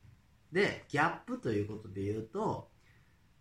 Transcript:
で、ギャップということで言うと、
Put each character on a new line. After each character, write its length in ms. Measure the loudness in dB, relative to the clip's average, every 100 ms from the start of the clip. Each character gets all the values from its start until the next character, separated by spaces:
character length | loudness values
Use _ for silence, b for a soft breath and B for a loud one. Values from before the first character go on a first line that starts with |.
| -20 -20 _ _ _
で、 340 | 2 2 0 0
ギ 100 | 2
ャ 80 | 2
ッ 180 | 0 -6
プ 140 | -4
と 100 | 0
い 120 | 0
う 40 | 0
こ 80 |
と 160 | -6 -8
で 140 | -4
言 140 | -2 -2
う 40 |
と、 480 | -4 -2 -2 -2 -8 _ b b b b _ _